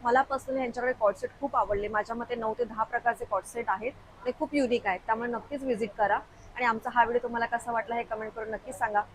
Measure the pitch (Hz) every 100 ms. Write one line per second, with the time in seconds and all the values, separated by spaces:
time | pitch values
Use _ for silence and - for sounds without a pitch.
0 | 247 254 269 269 - 262 254 240 247 254
1 | 208 202 247 - 277 - 202 202 208 214
2 | 220 233 233 240 220 220 233 226 220 240
3 | 240 233 240 196 - 233 226 190 220 -
4 | - - 247 247 302 294 254 233 214 185
5 | - 226 240 233 - 285 269 226 214 -
6 | 202 220 - - - - 240 220 247 240
7 | 233 240 240 233 233 233 240 233 220 233
8 | 233 220 220 226 220 214 - 254 226 208
9 | 208